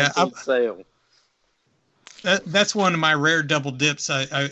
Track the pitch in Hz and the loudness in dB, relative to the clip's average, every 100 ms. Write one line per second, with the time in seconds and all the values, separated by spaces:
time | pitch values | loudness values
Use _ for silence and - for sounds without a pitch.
0 | 143 170 185 - - 127 117 90 - _ | 2 0 -2 -2 -2 0 0 -4 -14 _
1 | _ _ _ _ _ _ _ _ _ _ | _ _ _ _ _ _ _ _ _ _
2 | - - 185 190 180 185 208 214 190 165 | -20 -6 0 0 0 0 0 2 2 2
3 | 156 151 151 165 147 151 139 127 147 143 | 2 2 2 2 0 -2 -2 -2 -2 -2
4 | - 139 131 143 139 | -4 -4 -4 -4 -4